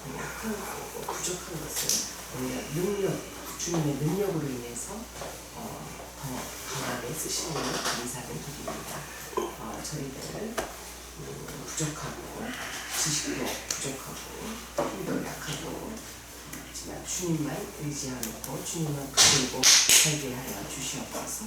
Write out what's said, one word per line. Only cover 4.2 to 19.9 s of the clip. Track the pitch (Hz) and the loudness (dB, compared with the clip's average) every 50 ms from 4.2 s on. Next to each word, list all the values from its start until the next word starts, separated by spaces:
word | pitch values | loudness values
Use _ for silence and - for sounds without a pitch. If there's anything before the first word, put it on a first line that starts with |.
| 208 190 170 156 143 | 2 2 2 0 0
인해서, | 135 127 120 120 120 120 117 - - 202 226 226 - - - - - - - - - - | 0 -2 -4 -6 -6 -6 -6 -6 -6 -6 -8 -8 -10 -8 -8 -8 -6 -8 -8 -10 -10 -10
어, | - 226 226 - - - 151 - - - - - - | -8 -8 -6 -6 -6 -8 -8 -8 -8 -10 -10 -10 -8
더 | 147 131 127 117 110 - - - - - | -6 -4 -4 -4 -4 -4 -6 -6 -6 -4
강하게 | - 139 131 127 123 123 123 123 151 | -4 -2 0 0 -2 -2 -2 -2 -2
쓰시는 | - - - - - - 170 156 | -2 0 0 0 0 0 0 0
감사를 | 139 131 127 160 160 - - - - 120 123 131 127 123 | 0 0 0 0 2 2 2 0 0 -2 -4 -4 -4 -6
드립니다. | - - - - - - - - - - - - - - - 143 - - - - - - | -6 -6 -6 -6 -6 -8 -6 -6 -6 -4 -4 -6 -6 -6 -6 -8 -8 -8 -10 -10 -4 -2
어, | - - - - - 123 110 - - - | -2 0 -2 -4 -6 -8 -6 -6 -6 -6
저희들, | - 156 143 135 135 127 - - 147 160 170 208 226 233 - - - - - - - - - - - - | -4 -4 -4 -4 -4 -6 -6 -8 -6 -6 -4 -4 -2 -2 -2 -4 -4 -8 -10 -10 -10 -10 -10 -12 -12 -12
음, | - 147 135 139 143 143 - - - - | -10 -10 -8 -8 -8 -8 -8 -8 -8 -8
부족하고 | - - - 160 151 147 - - - - - - - - 208 220 233 254 - - - - - - - - - | -4 -2 0 0 0 0 -4 -6 -6 -6 -6 -8 -8 -8 -6 -6 -4 -4 -4 -6 -6 -6 -6 -6 -2 0 2
지식도 | - 160 143 - - 285 - 139 - - - - - - | 2 4 4 2 2 2 0 0 0 0 -2 -2 -2 -2
부족하고 | - - - 135 - - - - - - - - - - - 220 - - - - - - - - | -2 0 0 -2 -4 -4 -6 -8 -8 -8 -8 -8 -8 -6 -6 -6 -6 -6 -8 -4 -2 0 0 0
힘도 | - 190 - - - - - | 0 -2 -2 0 0 0 0
약하고 | - - - - - 147 - - - - - - 110 110 113 - - - - - - - - - - - - - | -2 -4 -6 -4 -4 -4 -4 -4 -6 -6 -6 -6 -6 -8 -8 -8 -10 -12 -12 -12 -12 -14 -12 -10 -10 -10 -10 -10
하지만 | - - - - - 101 - - | -8 -10 -8 -8 -6 -8 -8 -6
주님만 | - - - 185 170 160 151 139 131 151 170 208 - - - | -4 -4 -2 2 2 2 2 2 0 -2 -4 -4 -6 -6 -4
의지하고 | 156 147 135 131 - 131 127 123 117 113 110 - - - - - - | -4 -4 -2 -2 -4 -4 -2 -2 -4 -4 -4 -6 -6 -6 -4 -4 -4
주님만 | - - 170 160 147 143 139 139 139 | -2 0 0 2 2 2 0 -2 2
붙들고 | - - - - 143 139 127 123 127 127 127 | 8 10 10 10 10 8 4 2 6 10 12
살게 | - - - - - | 12 12 12 12 10